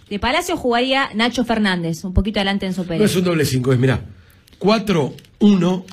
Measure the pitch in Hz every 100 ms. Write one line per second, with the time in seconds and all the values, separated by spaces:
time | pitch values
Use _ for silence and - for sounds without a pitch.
0 | - 202 233 311 349 311 247 233 262 269
1 | 277 208 240 247 233 220 202 180 165 160
2 | 190 185 202 208 196 202 190 185 175 165
3 | 208 170 180 165 135 131 127 123 131 110
4 | - - - _ _ - 190 220 214 165
5 | 123 127 - - 208 190 175 185 -